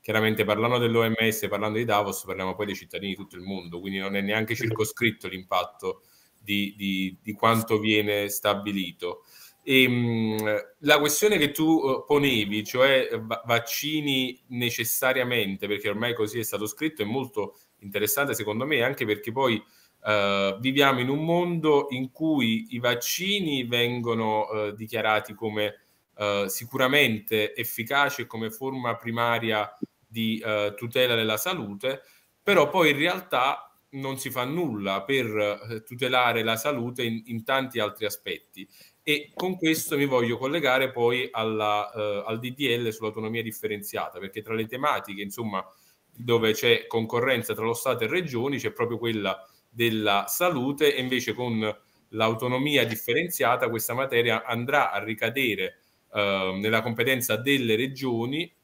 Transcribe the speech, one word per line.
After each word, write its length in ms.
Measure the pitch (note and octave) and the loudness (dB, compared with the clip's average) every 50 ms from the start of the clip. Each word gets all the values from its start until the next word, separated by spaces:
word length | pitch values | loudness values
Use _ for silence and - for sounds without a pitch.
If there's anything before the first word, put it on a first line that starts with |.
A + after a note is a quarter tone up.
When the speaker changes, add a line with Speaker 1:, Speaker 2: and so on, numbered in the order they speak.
Speaker 1:
chiaramente 440 | _ - G#2+ A2 A2 A2 G#2+ G2 G#2+ | _ 0 0 2 4 4 2 2 2
parlando 340 | G2 G#2 G#2 A2+ A#2+ B2 A#2+ | 2 2 2 2 2 2 2
dell'O 240 | A#2+ A#2 A2+ A#2 A2+ | 2 2 4 4 2
M 100 | A2+ A2+ A2 A2+ A2+ | 2 2 2 2 2
S, 200 | G#2+ - - G2 | 2 0 -4 -4
parlando 280 | G#2 G2+ G#2 G#2+ G#2+ | -4 -2 -2 -2 -2
di 80 | A2 B2 | -2 0
Davos, 400 | A#2 G#2 G#2 G#2 G2+ F#2+ - - | 2 2 2 2 0 -4 -6 -6
parliamo 300 | F#2+ F#2 F#2 F#2 F#2 F2+ | -8 -6 -6 -4 -6 -4
poi 100 | - G#2 | -4 -4
dei 120 | G2+ F#2+ | -6 -6
cittadini 340 | F#2 F#2 E2+ - F2 G2 G2 | -10 -10 -12 -12 -8 -6 -6
di 60 | F#2+ | -8
tutto 200 | F#2 F#2+ - - | -8 -10 -16 -16
il 60 | F2+ F2+ | -14 -10
mondo, 360 | F#2+ G2 F#2+ F2+ E2+ E2+ F2 | -8 -8 -8 -8 -10 -12 -10
quindi 200 | F#2 G2 F#2+ G2 | -8 -6 -6 -4
non 180 | F#2+ G2 G2 | -4 -2 -2
è 60 | G2+ G2 | -2 -2
neanche 320 | G2 G#2+ A2 A2 A2 A#2+ | 0 0 -2 -2 -2 -4
Speaker 2:
Sì. 80 | A#2 A#2 | -4 -2
Speaker 1:
circoscritto 640 | A2+ A2+ - G#2+ - - - A#2+ A#2 - - - F#2 | -4 -2 -2 -4 -4 -2 0 0 0 0 -2 -10 -10
l'impatto 760 | F#2 F#2 F#2 _ G2 F2+ F2 - - - - F#2 F2+ - _ _ _ _ _ _ _ _ | -10 -10 -8 _ -2 -2 -2 -2 -8 -8 -8 -8 -8 -8 _ _ _ _ _ _ _ _
di, 360 | - G#2 G2+ G2+ G2+ G2 - G#2 | -6 -2 0 0 0 -2 -6 -4
di, 400 | G2+ G2 F#2+ F#2 F#2+ F#2+ F#2 - | -2 0 0 0 0 -2 -4 -8
di 120 | _ A2 A2 | _ -10 -6
quanto 460 | - - A2+ A2+ A2+ A2 - A2+ G#2+ | 2 4 4 4 4 2 2 0 2
viene 520 | G#2 A2 G#2+ G#2 G#2 G#2 G#2 G#2 G#2 G2+ | 4 4 4 4 4 2 0 0 0 -2
stabilito. 960 | G2+ - - G#2 G2+ G2 G2+ G#2 G2+ G2 F#2 E2+ E2 _ - F2 - - _ _ - - - - _ _ _ | -4 0 0 0 0 0 -2 -4 -4 -4 -4 -4 -6 _ -8 -8 -8 -8 _ _ -20 -20 -20 -20 _ _ _
Ehm, 960 | - C3+ C3 C3 B2 B2 A#2+ A#2+ A#2 A#2 A2+ A2+ A2 A2 G#2+ G#2+ G#2+ G#2+ G#2 - - - _ | 4 6 6 6 6 4 2 2 2 2 0 0 0 0 0 0 0 0 0 -2 -6 -18 _
la 200 | D3+ C#3+ D3+ D3 | 4 4 6 6
questione 380 | C#3+ D3 D3 - - G#3+ G#3 | 6 2 2 4 4 4 4
che 140 | F3+ D3+ C#3+ | 4 2 2
tu, 320 | D3 - D#3 D#3 D#3+ D#3 - | 2 0 2 4 4 4 4
eh, 200 | C3+ C3 - - | 2 0 -2 2
ponevi, 580 | - D3 D3 C#3+ C#3 B2+ A2 G#2 G2 G#2 G#2+ G#2 | 2 4 4 4 4 4 2 0 0 -2 -2 -4
cioè, 440 | - - B2+ C3 C3+ C3+ C3 B2 - | -2 2 4 6 6 6 4 2 2
eh, 100 | A#2 A2 | -4 -6
va-, 220 | A2 A2 A#2 - - | -4 -4 -6 -6 0
vaccini 960 | A#2+ A#2 A#2 A2+ - - - - D3 D#3 D#3 D3 C#3+ C#3 C3 C3 B2+ - - _ _ | 2 2 2 2 -2 -6 -6 -4 -2 -2 -2 0 0 2 2 0 0 -4 -10 _ _
necessariamente, 1160 | B2+ A#2+ A#2+ A#2+ A#2 - A#2 - - - - B2+ C3 C3+ B2 B2 B2 A#2 G#2 G2 G2 F#2+ - | -4 -2 -2 -2 0 -2 -4 -2 -2 0 2 2 2 2 0 2 2 0 0 0 -2 -4 -4
perché 240 | G2+ G#2 G2+ - G#2+ | -4 -4 -2 -2 -4
ormai 240 | G2+ G#2 A#2 A#2+ A#2 | -2 -2 -2 -2 0
così 240 | - G#2+ G#2 A2 A#2+ | 0 -2 -2 -2 -6
è 60 | A2 | -6
stato 220 | - - G2+ G#2+ | -4 -4 -4 -4
scritto, 360 | G#2+ - - D3+ D#3 D#3 - G#2+ | -6 -6 -4 -4 -6 -2 -4 -4
è 20 | |
molto 540 | G2+ A#2 C3+ C3 A#2 - G#2+ G2 F#2+ - _ _ _ _ _ | -2 -2 -4 -4 -4 -4 -6 -6 -6 -8 _ _ _ _ _
interessante 520 | - G2+ G2+ G2+ G#2 G#2 - C#3 C#3+ C#3 A#2 | -18 -8 -4 -2 -2 0 0 0 0 0 0
secondo 320 | G#2+ A2 G#2+ G#2 A2+ B2+ | -4 -2 -4 -4 -4 -2
me, 180 | D3 D#3 C3 A#2 | 0 0 2 2
anche 220 | C3 C3+ - B2 | 0 0 -2 -2
perché 260 | G#2+ G#2+ G#2 - A#2 | -2 -2 -2 -2 -8
poi, 320 | A2+ C3 C3+ B2+ A#2 G#2 - _ _ _ _ _ _ _ - | -4 0 0 0 0 0 -4 _ _ _ _ _ _ _ -2
eh, 500 | G#2+ G#2+ G#2 G2+ G2+ G2 G2 G2 G2 G2 G2 | 0 2 2 2 2 2 2 0 0 -2 -2
viviamo 420 | A#2 C3 C3+ C#3 C#3+ C#3 C3+ B2 | -2 -2 2 4 4 4 4 2
in 100 | B2 B2+ | 0 0
un 120 | C#3 D3+ D#3 | 0 -2 0
mondo 680 | E3 E3+ F3 F3 F3 F3 E3 D#3 D#3 D3 C#3+ - - | 0 2 2 2 0 -2 0 2 4 4 4 4 0
in 220 | B2+ B2+ C3 B2+ _ | -4 -6 -6 -6 _
cui 560 | - D#3+ D#3+ D#3 C#3 B2 A2+ A2+ A2+ A2+ A2+ | -2 0 2 2 4 4 4 2 2 0 -4
i 80 | B2+ A#2+ | -8 -2
vaccini 840 | A#2+ B2 B2 A#2+ - - - - F3+ G3 G3+ G#3 F#3+ D#3+ C#3+ C3+ B2 | 0 0 0 0 -2 -4 -4 -2 -2 0 0 0 0 0 0 -2 -2
vengono, 840 | A#2 A#2+ A#2+ A#2+ A#2+ B2 B2 A#2 A#2 A#2 A2+ A2 A2 G#2+ G#2+ G#2 - | 0 0 2 2 2 0 -2 -2 0 0 0 0 0 0 0 -2 -2
eh, 260 | A2 G#2+ G#2+ G#2 G#2 | -2 -4 -4 -4 -4
dichiarati 600 | G#2 A2 A2 - A2 G#2+ A2 G#2+ G#2+ G#2+ - G#2 | -8 -12 -6 -4 -2 2 2 2 2 0 -4 -12
come, 460 | - A2+ A2 G#2+ G#2+ G#2 G#2 G#2 - _ _ _ _ _ _ _ | -6 -6 -4 -2 0 -2 -2 -2 -8 _ _ _ _ _ _ _
eh, 280 | - G#2 G#2 G2+ G2+ G2+ | -4 -2 0 0 0 0
sicuramente 1080 | G2 - - A#2 A#2+ - B2 C3 B2+ C#3 D3 C#3+ B2 A2 G#2+ G2+ - A2 G#2+ G#2+ G#2 - | -2 -4 -8 -10 -8 -2 0 2 4 6 6 4 4 2 -2 -2 -2 0 0 0 0 -2
efficaci 680 | - - - - - A2+ A2 C#3 C#3 C#3+ C#3 - - A#2 | -6 -8 -8 -6 -8 -6 0 2 2 2 2 0 -4 -10
e 40 | |
come 240 | - - A2+ A2+ A2 | -8 -8 -8 -6 -6
forma 460 | A2 - C3 C3 C3 C3 B2 A#2 A2+ | -8 -6 -8 -6 -6 -4 -4 -4 -4
primaria 720 | - - A#2 A2+ A#2 A#2 A#2+ A#2 A2+ A2+ A2+ A2 G#2+ G#2 G2 - - - - _ _ _ _ | -4 -6 -6 -2 0 2 2 2 0 0 0 0 0 0 -2 -6 -12 -12 -12 _ _ _ _
di, 320 | A2 A2+ A2+ A2 A2 A2 G#2+ | -4 -2 0 0 0 -2 -2
eh, 300 | A2+ G#2+ G#2 G#2 G#2 G2 | -2 0 0 0 -2 -4
tutela 400 | - B2 A#2 A2+ C3 B2+ B2 A#2 | -6 -10 -4 0 2 2 4 4
della 220 | A2+ A2 A2 G#2+ | 2 2 0 0
salute, 640 | G#2+ - F3+ F#3+ E3+ A#2 G2+ G2+ G2 - B2+ C#3 - - _ _ _ _ _ _ _ _ | 0 -2 -4 -4 -4 -6 -8 -10 -6 -4 -6 -6 -6 -10 _ _ _ _ _ _ _ _
però 280 | - G3+ F3 D3 C#3 | 4 6 6 6 6
poi 220 | - F#3 E3 D3+ C#3+ | 6 4 6 6 4
in 40 | |
realtà 840 | C3+ D3+ F3 F#3 F#3 F#3 - - B2+ B2 C3+ D3 - - - _ _ _ _ | 4 2 0 0 -2 -4 -2 0 2 2 2 0 -2 -8 -20 _ _ _ _
non 260 | - C3+ C3+ C3+ C3+ | -12 -8 -6 -6 -6
si 140 | B2 - C3 | -6 -8 -6
fa 140 | A#2 C3 B2 | -4 -4 -4
nulla 580 | C3 D3 F3 F3 D3 A2+ G#2 G2 G2 F#2+ G2 G2 | -2 -2 -2 -2 -2 -2 -2 -2 -2 -2 -2 0
per, 240 | - C#3 C3+ B2 A2+ G#2+ G#2+ G#2 G#2 G#2 - - A2 | 0 0 0 0 0 0 0 0 0 0 -4 -8 -10
eh, 120 | A2+ A2 - | -10 -10 -10
tutelare 600 | - B2 A#2+ C3 B2+ B2+ B2+ B2 B2 A#2 A#2 A2+ | -14 -8 -4 -2 0 2 4 4 4 2 2 2
la 140 | A2+ A2+ | 0 0
salute 460 | A2 - D3 D3 B2+ A#2 A#2+ B2 C3+ B2 | 0 0 -2 -2 -2 -4 -4 -4 -4 -4
in, 180 | A#2 A2+ A2+ A2 | -2 -4 -4 -6
in 180 | - A#2 A2+ A2 | -8 -10 -8 -2
tanti 340 | - C3+ C3+ C3 B2+ - A2+ | 0 0 0 0 -2 -2 -2
altri 280 | G#2+ G#2 - - A2 | -2 -2 -2 -4 -6
aspetti. 600 | G2+ - - _ G2 F2+ - _ _ _ F#2 F#2+ _ _ - - - _ _ _ | -6 -6 -6 _ -10 -10 -10 _ _ _ -18 -18 _ _ -20 -20 -20 _ _ _
E 300 | - D3 D3 - - _ | -2 -2 -2 -2 -10 _
con 220 | - F3+ F#3 F#3 | -4 -4 -4 -2
questo 420 | F3+ - D#3+ D#3+ D#3+ - - D#3+ C#3+ | 0 2 2 2 2 0 -2 0 2
mi 80 | C#3+ | 2
voglio 320 | C#3+ C3 B2 A#2+ A#2 A#2 A2+ | 4 4 2 2 2 0 -2
collegare 540 | C3 C3+ D3 E3+ D3+ C3 B2+ C3 C3+ B2+ - | -2 -2 -2 0 2 4 4 4 2 0 0
poi 360 | A#2+ A#2 A#2+ B2 B2 B2 B2 | 2 2 2 4 2 -2 -2
alla, 640 | - A#2 A2 A2 A2 G#2+ G#2+ G#2+ G#2 G#2 G#2 - - | -4 -2 -2 -2 0 0 0 2 2 0 0 -4 -4
eh, 300 | A2+ G#2 G#2 G#2 G2+ - | -4 -4 -2 -2 -4 -4
al 120 | A2+ A2+ A#2 | -6 -6 -6
D 160 | B2 B2 B2 | -6 -8 -6
D 60 | C3 C#3+ B2+ A#2 A#2+ | -2 0 0 0 2
L 120 | A#2+ A2+ | 0 -2
sull'autonomia 520 | G#2 - A2 G#2+ G#2+ A2+ A2 A2 A2+ A#2 A2+ | -4 -4 -6 -6 -4 -4 -6 -4 -4 -4 -6
differenziata, 760 | A2+ G#2+ - - G#2+ G#2+ G#2 G2+ - - G#2 E2 D#2 - F2+ | -6 -8 -6 -6 -6 -6 -6 -8 -8 -6 -6 -6 -6 -8 -10
perché 220 | G2 G2 - A2+ | -12 -10 -10 -12
tra 140 | G#2 A2 A2+ | -8 -6 -4
le 120 | A2 A2+ | -4 -4
tematiche, 540 | A2 B2+ B2+ C#3 D3 C3 G2+ - - G2+ G2 | -4 -4 -2 0 0 0 0 -4 -8 -10 -10
insomma, 420 | G2+ G2+ G2 - A#2 G#2+ G2 F#2+ F#2 - - _ _ _ _ _ _ _ | -10 -10 -8 -6 -6 -4 -4 -4 -6 -6 -16 _ _ _ _ _ _ _
dove 420 | _ - A#2+ A#2+ A#2 A2+ A2 A2 G#2+ | _ -10 0 2 2 4 4 4 2
c'è 340 | - - A#2+ A#2 A2 - | 4 4 4 4 4 2
concorrenza 680 | - - A2+ A2+ A2 B2 A#2+ A#2+ C3+ C3 A#2 A2 - G#2+ | -2 -2 -2 -2 0 0 0 2 2 0 0 0 -4 -4
tra 120 | G2+ A2 | -2 -2
lo 100 | A2+ A2+ | -2 -2
Stato 300 | A2+ - C3+ B2 G#2+ A2+ | -2 -2 -2 0 0 -2
e 20 | |
regioni, 520 | A2 C#3+ F3+ F3+ D3+ B2+ A#2 A#2+ C#3+ C#3 A#2+ | -2 -2 -2 -4 -2 -4 -4 -2 -2 -4 -4
c'è 140 | - - - | -4 -6 -2
proprio 260 | - A#2+ A2 A#2 G#2+ | -2 -2 -2 -2 -2
quella 480 | A#2 A#2 A2+ G#2+ G2+ F#2+ A#2 - - - _ _ _ _ | -2 -2 -2 0 -2 -2 -4 -4 -8 -20 _ _ _ _
della 560 | _ A2+ A#2 A#2 A2 A2 G#2+ G#2 G2+ G2+ G2 | _ 0 2 2 2 2 2 4 2 2 2
salute, 680 | - - - F3 F3+ E3+ C3+ B2 C3+ C#3+ C3+ D3+ D3 B2 | 0 -2 0 0 2 2 0 -2 -2 0 4 4 4 4
e 60 | B2+ | 2
invece 340 | B2+ B2+ C3 B2 - A#2 G#2 | -2 -2 -2 -2 -2 -2 -4
con 440 | A2+ B2 B2 A#2 A2 A2 G#2+ G#2 - _ _ _ _ _ _ | -2 -2 -2 -2 0 -2 -2 -4 -6 _ _ _ _ _ _
l'autonomia 800 | - G#2+ A2 A2+ A#2 A#2 B2+ B2 B2 C3 C3+ D3 D3 C3+ A#2 | -2 2 2 2 2 0 -2 -2 0 0 0 2 4 4 4
differenziata 840 | A2+ A2 G#2+ - - A#2 D3 E3+ F3 - - C3 A#2 B2 B2 C3 A#2 | 2 -2 -6 -2 0 0 0 0 -2 -2 0 2 2 4 4 2 0
questa 240 | A#2 A2+ - - A#2 | 0 -2 -4 -4 -2
materia 520 | B2 C3+ C3+ B2 A#2 A#2 A#2 A2 A2+ - | -4 -2 0 2 2 4 4 2 0 0
andrà 460 | B2+ A#2 A#2 A#2+ B2 C#3+ C#3+ B2+ F#2 | -4 -4 -4 -2 2 2 2 2 2
a 120 | - G2+ G#2 | 0 -4 -4
ricadere, 760 | G#2+ A2+ A2 A#2 A2+ A#2+ C3+ C3+ A#2+ G#2 F#2 F#2 F2+ - _ _ _ _ _ _ _ - | -4 -4 -2 -2 -2 0 0 0 0 0 0 -4 -6 -6 _ _ _ _ _ _ _ -2
eh, 440 | A2 G2+ G2+ G2 F#2+ F#2+ F#2 F#2 F#2+ | 0 0 2 2 0 0 -2 -2 0
nella 200 | G2+ A2 A2+ A2+ | 0 2 2 2
competenza 560 | A2 A#2+ A2+ A2+ A#2+ C3 C3 B2 A#2 - A2 | 2 0 -2 0 2 2 2 0 0 -2 -2
delle 400 | G#2+ A#2+ C3+ C#3+ C#3 B2 A2+ A2 | 0 2 2 2 2 4 2 2
regioni 760 | G#2+ C3 C3+ C3+ B2+ C3+ C3 A#2+ A2+ A#2 B2 C#3 D#3 F3 E3+ _ _ | 2 0 -2 -4 -4 -4 -2 -2 -2 -2 -2 -4 -4 -6 -8 _ _